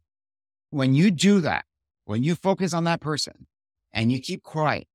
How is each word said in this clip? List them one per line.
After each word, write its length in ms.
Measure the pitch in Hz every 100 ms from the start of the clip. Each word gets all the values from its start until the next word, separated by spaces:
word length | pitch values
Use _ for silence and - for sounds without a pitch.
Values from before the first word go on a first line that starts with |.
| _ _ _ _ _ _ _
When 240 | 147 131
you 160 | 139 208
do 300 | 160 196 202
that, 240 | 139 80 - _ _ _
when 180 | - 110
you 140 | 147 170
focus 360 | 190 190 185
on 120 | 170
that 160 | 170 165
person 480 | 151 143 - - - _ _ _ _
and 200 | 104 113
you 80 | 127
keep 240 | - 143
quiet 420 | - 156 151 104 -